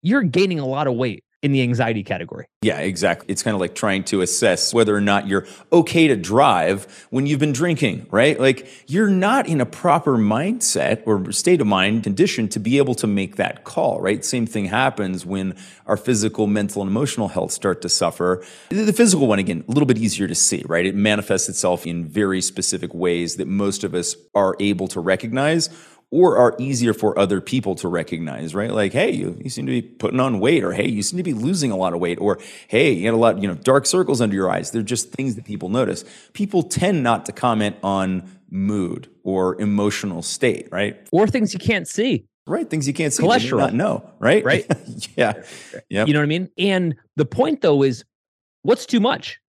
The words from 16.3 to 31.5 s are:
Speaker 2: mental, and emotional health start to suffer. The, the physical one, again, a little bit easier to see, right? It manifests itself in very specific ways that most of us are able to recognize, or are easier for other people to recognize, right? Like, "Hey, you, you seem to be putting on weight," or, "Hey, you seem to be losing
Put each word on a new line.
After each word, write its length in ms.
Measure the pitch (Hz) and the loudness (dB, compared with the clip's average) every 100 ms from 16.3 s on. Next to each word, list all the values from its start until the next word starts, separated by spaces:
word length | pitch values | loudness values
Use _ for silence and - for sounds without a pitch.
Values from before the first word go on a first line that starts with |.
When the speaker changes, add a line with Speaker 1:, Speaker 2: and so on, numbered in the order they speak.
| - 104 | 0 0
Speaker 2:
mental, 340 | 104 101 - | 0 -2 -4
and 80 | 95 | -2
emotional 380 | 104 139 - 101 | -2 -2 -2 -4
health 240 | 87 - | -2 -4
start 300 | - 98 90 | -2 -2 -2
to 80 | 87 | -2
suffer. 520 | - 87 - 90 92 - - - | 0 -2 0 0 0 -4 -20 -6
The, 140 | 190 | 0
the 100 | 214 | 0
physical 340 | 208 233 180 135 | 4 4 6 4
one, 120 | 101 | 2
again, 260 | 95 82 - | 0 -4 -2
a 40 | |
little 120 | 127 143 | 0 2
bit 120 | 120 | 2
easier 320 | 110 - 95 | 0 0 -2
to 60 | 85 | 0
see, 280 | - 92 - | 0 -2 -2
right? 200 | 85 90 | 0 0
It 100 | 98 | 2
manifests 540 | 104 104 101 95 - | 2 2 0 -2 -2
itself 360 | 92 92 87 85 | -2 0 0 -2
in 200 | 85 82 | -6 -4
very 340 | 76 101 92 | 0 0 0
specific 540 | 90 - 95 92 87 | -2 -4 -4 -4 -6
ways 420 | 85 90 87 85 80 | -2 0 0 -2 -4
that 140 | 92 | -4
most 340 | 98 98 95 | -2 -2 -2
of 100 | 95 | -4
us 220 | 87 87 - _ | -4 -4 -8 _
are 220 | 101 98 - | 0 2 2
able 260 | 101 95 92 | 0 0 -2
to 140 | 92 | -4
recognize, 680 | 85 92 113 123 143 165 160 - - _ _ | 0 0 -2 -2 0 0 -2 -8 -20 _ _
or 240 | 147 180 104 | 4 4 6
are 180 | 120 - | 4 4
easier 340 | 131 131 117 | -4 0 0
for 240 | 107 107 - | 2 0 2
other 240 | 98 98 | 2 0
people 320 | - 131 101 | -2 -4 -2
to 140 | 92 90 | -4 -2
recognize, 680 | 87 80 82 80 62 78 | -4 -4 -6 -6 -8 -6
right? 160 | 85 113 | -4 -2
Like, 240 | 107 101 | 0 0
"Hey, 160 | 131 196 | 2 0
you, 240 | - 95 87 | 0 -6 -8
you 60 | - | -10
seem 160 | - 135 | -8 -4
to 60 | |
be 100 | 127 | -4
putting 380 | 113 - 104 127 | -4 -6 -2 0
on 200 | 131 107 | 0 2
weight," 240 | 113 160 | 2 2
or, 80 | 90 | 0
"Hey, 160 | 92 104 | -2 -2
you 140 | 107 | -2
seem 160 | 101 175 | -4 -4
to 60 | |
be 100 | 185 | -4
losing 380 | 120 123 | -2 -2